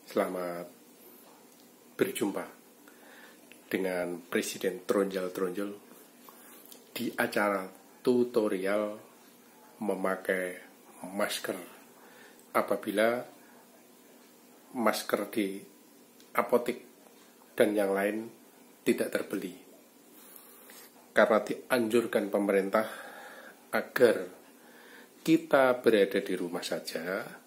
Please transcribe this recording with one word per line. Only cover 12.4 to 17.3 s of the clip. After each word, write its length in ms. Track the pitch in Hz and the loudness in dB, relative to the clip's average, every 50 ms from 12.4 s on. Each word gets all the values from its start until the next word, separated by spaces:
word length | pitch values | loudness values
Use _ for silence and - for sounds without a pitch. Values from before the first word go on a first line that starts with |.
| - - | -20 -2
apabila 720 | - 120 - - 104 98 - 110 98 101 107 117 120 123 123 - - - - - - - - - - - - - - - - - - - - - - - - - - - - - - | 0 0 2 2 -2 -2 -2 -2 2 4 4 4 2 0 -6 -10 -16 -20 -20 -20 -20 -20 -20 -20 -20 -20 -20 -20 -20 -20 -20 -20 -20 -20 -20 -20 -20 -20 -20 -20 -20 -20 -20 -12 -6
masker 460 | 131 113 117 117 - - - - - 104 - | 0 0 2 2 0 -2 -2 -2 -2 -2 -4
di 240 | - 117 104 95 95 101 - - - - - - - - - - - - - - - | -2 -2 -2 -2 -4 -8 -12 -16 -20 -20 -20 -20 -20 -20 -20 -20 -20 -20 -20 -4 -2
apotek 440 | - - - - 120 - - 110 - - - - - - - - - - - | -2 0 2 2 0 0 0 -6 -8 -12 -20 -20 -20 -20 -20 -20 -20 -20 -20